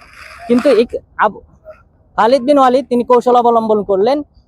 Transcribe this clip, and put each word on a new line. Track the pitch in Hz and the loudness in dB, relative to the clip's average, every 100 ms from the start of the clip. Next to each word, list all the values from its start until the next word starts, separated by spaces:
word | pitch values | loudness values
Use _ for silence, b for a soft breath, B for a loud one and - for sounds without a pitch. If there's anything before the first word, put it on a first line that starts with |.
| - - - - - | -20 -20 -20 -12 -4
কিন্তু | 240 285 | 0 2
ইক-, | 214 240 - - - | 0 0 -6 -10 -4
আবু-, | 208 - - _ - - _ _ _ - | -4 -4 -20 _ -20 -20 _ _ _ -2
খালিদ | 226 269 | 0 0
বিন | 247 285 | 0 2
ওয়ালিদ | 254 254 247 | 2 0 -2
তিনি | 247 | -4
কৌশল | 233 240 247 240 | 0 0 2 2
অবলম্বন | 240 233 220 214 | 2 0 0 -2
করলেন। | 196 190 226 294 - _ | -2 -2 0 -2 -8 _